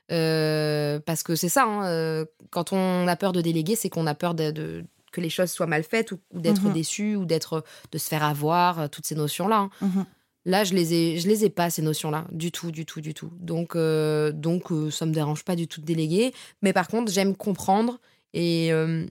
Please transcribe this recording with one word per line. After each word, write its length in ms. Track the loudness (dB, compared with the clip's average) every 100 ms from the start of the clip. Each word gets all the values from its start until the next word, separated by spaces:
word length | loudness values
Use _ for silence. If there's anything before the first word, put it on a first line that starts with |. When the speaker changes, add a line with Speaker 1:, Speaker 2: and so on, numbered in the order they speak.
| -4
Speaker 1:
Euh, 880 | 0 2 2 2 2 0 0 0 -2
parce 240 | -2 -4
que 120 | -2 0
c'est 140 | 2
ça, 140 | 2
hein, 220 | 2 2 0
euh, 400 | 0 0 -2 -4 _ -8
quand 240 | -6 -2
on 340 | 0 2 2 2
a 80 | 2
peur 160 | 0
de 100 | 2
déléguer, 340 | 2 0 0 0
c'est 140 | -2
qu'on 180 | -2 -2
a 80 | 0
peur 180 | -2
de, 180 | 0 -2
de, 320 | -4 -8 -10 -12 _ _
que 100 | -8
les 80 | -4
choses 220 | 0 -2
soient 160 | 0 0
mal 160 | 0
faites 280 | 0 -2 -2
ou, 80 | -6 -10
ou 60 | -2
d'être 220 | 2 4
Speaker 2:
Mhm. 100 | 4
Speaker 1:
déçu 420 | 2 -2 -2 -2 -2
ou 100 | 0
d'être, 380 | -2 0 -6 -6 -16 -12
de 60 | -8
se 100 | -4
faire 160 | 0
avoir, 560 | 0 0 2 4 4 2
euh, 60 | -4
toutes 180 | -6 -6
ces 100 | -2
notions-là, 420 | -2 0 2 2
hein. 120 | 0 -2
Speaker 2:
Mhm. 240 | 0 0 -2 _ _ _ 0
Speaker 1:
Là, 180 | 2
je 100 | 2
les 180 | 2 2 2
ai, 240 | 2 0
je 80 | 2
les 180 | 4 4
ai 60 |
pas, 180 | 2 0
ces 140 | 0
notions-là, 420 | 0 0 -2 -4 -6
du 200 | -6 -6
tout, 200 | -6 -8
du 120 | -8
tout, 160 | -10 -10
du 140 | -10
tout. 160 | -10 -12 -12
Donc, 360 | -6 -4 -2 0
euh, 560 | 2 2 2 2 0
donc, 400 | 0 0 -2 0
euh, 180 | -2 -2
ça 160 | -2 0
me 80 |
dérange 300 | 0 0 -2 -2
pas 100 | -2
du 120 | -4
tout 120 | -6
de 40 | -4
déléguer. 480 | -2 2 2 2 -2 -16 _
Mais 100 | 2
par 140 | 2 0
contre, 240 | -2 0
j'aime 240 | 2 2 0
comprendre 640 | -2 -2 2 4 2 -2 _ _ _
et, 400 | -2 0 2 2
euh, 320 | 2 2 -2 -4